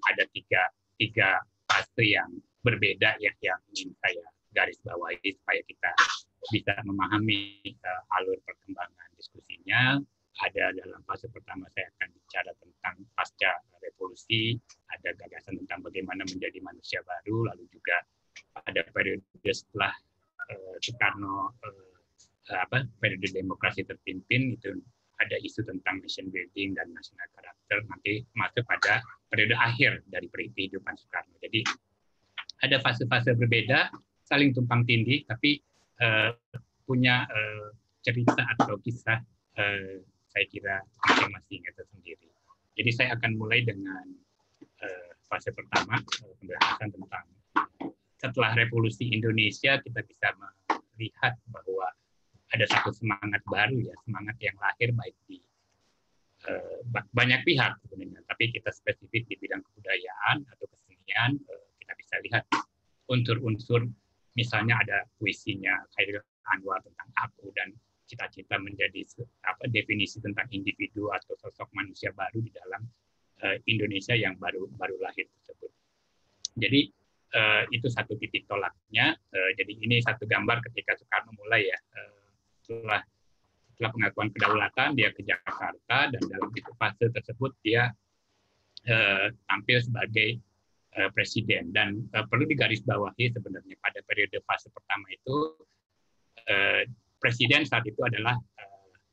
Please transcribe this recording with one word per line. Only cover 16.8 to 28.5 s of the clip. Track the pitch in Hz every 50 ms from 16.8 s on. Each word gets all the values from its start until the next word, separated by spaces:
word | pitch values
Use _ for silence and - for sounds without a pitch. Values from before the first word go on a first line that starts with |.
| - - 98 90 -
baru, | 90 87 85 - 104 110 113 113 95
lalu | 90 90 87 - -
juga | - - 87 87 87 - _ _ _ _ _ - - - _ -
pada | - - - 95 90 - - -
periode | 98 98 95 92 98 - _ - - - 98
setelah, | 95 - - _ - 101 98 98 - - _ _ _ _ _ _ _ - -
eh, | - 104 95 95 92 92 85
Soekarno, | - - 117 - 107 98 101 101 101 98 98 98 95 - - _ 110
eh, | 104 98 98 95 _ _ _ _ _ _ - - _ _ _ _ - 104
apa, | 90 92 - 120 135 139 120 - _
periode | 110 101 95 92 98 90 92
demokrasi | 95 95 92 92 - 104 92 - 98 92
terpimpin, | - 87 - _ 95 92 92 - - 120 127 131 127 104
itu | - - 98 98 90 - - _ _ _ _ _ -
ada | 107 104 - 101 98
isu | - - 110 -
tentang | 95 92 90 - 95 95 95
nation | 92 - - 98 92 92
building | 92 90 90 - - 101 101 98
dan | 95 87 90 85 82
national | - - - _ - - - _
character, | - - 90 - _ _ - 101 101 110 101
nanti | 92 - - 101 104 104 - -
masuk | - 110 92 90